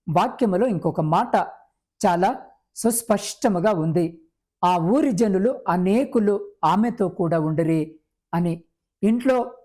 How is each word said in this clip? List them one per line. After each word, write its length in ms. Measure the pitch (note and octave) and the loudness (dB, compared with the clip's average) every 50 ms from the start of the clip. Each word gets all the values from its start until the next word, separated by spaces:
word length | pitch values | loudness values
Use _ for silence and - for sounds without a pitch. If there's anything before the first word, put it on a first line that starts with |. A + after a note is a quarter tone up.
| - - D3+ | -8 -2 0
వాక్యములో 500 | E3+ G#3 B3+ B3 - B3+ G#3+ F#3 F3+ A#3 | 0 0 0 -2 -2 0 0 2 2 0
ఇంకొక 340 | C4 G3+ E3 - E3+ D3 - | 0 0 -2 -2 -2 -2 -2
మాట 360 | D#3+ D3+ E3 F#3 A#3+ A#3+ - G3+ E3+ - - - _ _ _ _ _ _ _ - - | -2 0 0 0 0 0 0 -2 -2 -2 -8 -18 _ _ _ _ _ _ _ -2 0
చాలా 360 | G3 F3 E3+ F3+ G#3 C4+ - - - _ _ _ _ - | 0 2 2 2 0 0 -2 -8 -20 _ _ _ _ -8
సుస్పష్టముగా 960 | - - A3+ A#3 A#3+ - - G#3 G3+ - - - - - A#3 G3 F3 E3+ A3 G#3 | -4 -2 -2 -2 -2 0 0 -2 -2 -2 -6 -8 -2 -2 0 0 2 0 0 0
ఉంది. 500 | E3 D#3 E3 D3+ F3+ E3+ E3 E3 - - _ _ _ _ _ _ - - | 0 0 0 0 0 0 -2 -4 -10 -20 _ _ _ _ _ _ -2 0
"ఆ 120 | F3+ F3+ | 0 2
ఊరి 360 | F3 E3 F3 A#3 D4 D#4 C#4 A3 | 2 2 2 2 2 2 2 2
జనులు 520 | F3 A#3 G#3 F#3+ F#3+ G3 B3 C#4 - - G3 | 0 0 2 2 2 2 0 -2 -2 -4 -2
అనేకులు 840 | F#3+ F3+ F3+ F#3+ G3+ A#3+ C#4 - - A#3+ G#3 G3+ G3+ G3+ G3+ - - _ - | -2 0 2 2 2 2 0 0 0 0 2 2 0 -2 -4 -8 -10 _ -2
ఆమెతో 440 | D#3 F3 G3+ A3 A#3+ A#3 - G3+ F3 | 0 2 2 0 0 0 -2 -4 -4
కూడా 320 | E3+ - F3+ E3 E3+ E3 | -2 -2 -2 0 0 0
ఉండిరి" 600 | D3+ D#3 D#3+ D3 E3 D#3 E3 D#3+ D3+ D#3 - - _ _ _ _ _ _ - | 0 0 0 0 0 0 0 0 -2 -4 -8 -18 _ _ _ _ _ _ -4
అని. 280 | E3 F3 F3 E3 E3+ - _ _ _ _ _ _ - - | -2 -2 -2 -4 -6 -10 _ _ _ _ _ _ -2 0
ఇంట్లో 500 | G#3 A3+ A#3+ A#3+ C4 B3+ B3 A3+ - - - - | 0 2 2 2 2 2 2 0 -4 -8 -18 -20